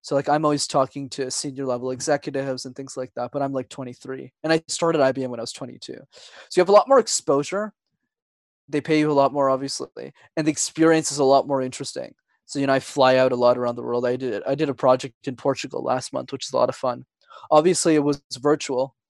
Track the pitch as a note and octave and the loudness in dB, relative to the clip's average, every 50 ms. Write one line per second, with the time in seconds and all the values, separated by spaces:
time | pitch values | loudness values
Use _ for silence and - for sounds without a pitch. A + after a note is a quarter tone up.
0 | _ - D3 C#3 C#3+ D3 D3 D3+ D#3 D3+ D3 C#3+ - - - D3 C3+ B2+ _ C#3+ | _ -2 -2 -2 0 2 0 2 2 0 0 0 -4 -2 0 0 0 0 _ -12
1 | C#3 B2+ - - C3+ B2+ - - - D3 C3 C3 C#3 C3 B2 A#2+ B2 B2+ C3 B2 | -12 -10 -8 -8 -6 -6 -6 -8 -8 -8 -8 -6 -4 -4 -4 -4 -4 -6 -6 -6
2 | A#2+ D#3 D3 C#3 - D3+ C3+ C3+ C3+ C#3 C3 B2+ - C3+ B2+ - C3+ C3+ - C3+ | -2 -2 -2 -2 -2 -6 -6 -6 -4 -4 -6 -8 -10 -14 -14 -14 -14 -12 -10 -12
3 | B2+ B2+ _ - B2 B2 - C#3+ C#3 C#3 C#3 C3 B2+ _ - - C3 B2 B2 _ | -12 -10 _ -8 -8 -6 -4 -4 -4 -2 -4 -6 -6 _ -12 -12 -12 -12 -14 _
4 | - C3 C3 C3+ C3+ B2+ _ _ - D#3 D#3+ D#3+ _ - - - E3+ E3 E3 D#3 | -12 -12 -12 -12 -12 -18 _ _ -2 0 0 0 _ -4 -6 -2 0 0 2 4
5 | C3+ C3+ B2+ C3+ C3 B2+ A#2+ A2+ A2+ - - - C3 B2 B2+ A#2+ - - B2+ - | 2 2 2 -2 -6 -6 -6 -8 -10 -12 -12 -14 -14 -14 -14 -18 -16 -16 -16 -16
6 | - _ _ - - - - - - _ - F#3 F3+ F3 G3+ G#3 - B3+ C4+ C4 | -18 _ _ -20 -20 -20 -20 -20 -20 _ 2 2 4 8 8 6 8 8 4 4
7 | G#3+ - - - - - C#3 C#3 D3 - F3+ G3 G#3+ G#3+ _ _ _ _ _ _ | 4 2 -4 -4 0 0 0 0 0 -2 -4 -6 -6 -6 _ _ _ _ _ _
8 | _ _ _ _ _ _ _ _ _ _ _ _ _ _ D3 D3 - - D#3+ D3+ | _ _ _ _ _ _ _ _ _ _ _ _ _ _ -6 -4 0 2 2 2
9 | D3+ D3+ D3 C#3 C#3 C3+ C#3 C#3+ C#3 C3+ C3+ C3 C#3 C#3 - - C3+ - _ - | 2 2 4 4 2 2 2 0 0 0 0 -2 -4 -8 -8 -10 -10 -12 _ -16
10 | - C#3+ _ _ _ _ _ - D#3 D3+ G2+ - - - - D#3 D#3+ E3 D#3+ D#3+ | -16 -16 _ _ _ _ _ -2 -2 -2 -2 -2 -6 -6 0 2 4 4 4 4
11 | D3+ - C#3 C#3+ C#3 C3 C#3 C#3 - C3+ C#3+ C3+ C3 B2+ B2+ - C#3+ - - - | 2 -2 -2 2 4 6 6 4 4 2 -2 -2 -2 -6 -8 -10 -12 -10 -10 -10
12 | - - _ _ _ _ _ _ _ _ - C#3+ C#3 C3+ C3+ C3+ - - - C#3+ | -12 -12 _ _ _ _ _ _ _ _ -4 -2 0 2 2 0 0 -4 2 4
13 | C3 B2+ C3 B2+ C3 C3 B2+ B2 B2 A#2+ B2 B2 B2 A#2+ A#2+ A#2+ A#2+ B2 A#2+ A#2+ | 6 6 6 6 4 4 2 4 4 4 4 4 0 -4 -4 -4 -6 -4 -2 -2
14 | B2 B2 B2 B2+ C3 B2+ G#2+ G2+ - - C#3+ C#3+ D#3+ C#3+ B2+ - - C3 B2+ B2+ | 0 -2 -2 -2 -4 -4 -4 -4 -4 -4 -2 -2 -2 -4 -2 0 4 4 4 4
15 | - - _ _ _ C#3+ B2+ A#2+ - C#3+ C3+ - - C3+ - - C3 C3 B2+ C3 | 0 -10 _ _ _ -12 -12 -4 -2 -2 -2 -2 -6 -8 -8 -6 -4 -2 -4 -4
16 | - - - B2+ B2+ B2+ - C3+ - - B2+ B2+ B2 B2 B2 - - B2+ A#2+ B2+ | -4 -6 -8 -8 -8 -8 -10 -10 -10 -4 0 0 0 0 0 -4 -4 -4 -4 -6
17 | B2+ _ _ _ _ _ - - - - D3+ D3+ D#3 F3+ F3 - - F3 D#3 D3+ | -12 _ _ _ _ _ -20 -20 -2 4 4 6 6 4 2 2 2 2 2 4
18 | C#3 C#3+ C#3+ C#3 _ _ - B2+ A#2+ D3 D3 D3 - - C3+ B2 C3 C3+ _ _ | 2 0 -2 -4 _ _ -16 -2 0 0 0 0 -2 -6 -4 -4 -4 -6 _ _
19 | _ | _